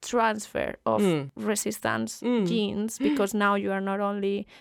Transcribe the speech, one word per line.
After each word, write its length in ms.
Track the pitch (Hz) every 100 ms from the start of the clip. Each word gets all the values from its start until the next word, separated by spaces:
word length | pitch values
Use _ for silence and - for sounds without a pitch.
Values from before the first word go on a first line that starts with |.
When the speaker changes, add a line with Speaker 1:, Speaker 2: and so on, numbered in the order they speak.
Speaker 1:
transfer 760 | - 240 226 214 - - - - -
of 160 | 220
Speaker 2:
Mm. 300 | 202 160 139 -
Speaker 1:
resistance 840 | 214 208 - 214 - - 226 -
Speaker 2:
Mm. 260 | 240 240 180
Speaker 1:
genes, 500 | 226 202 208 220 -
because 340 | 277 285 196
now 220 | 214 202 202
you 160 | 202
are 100 | 196
not 180 | 196 196
only 480 | 202 202 196 202 208 -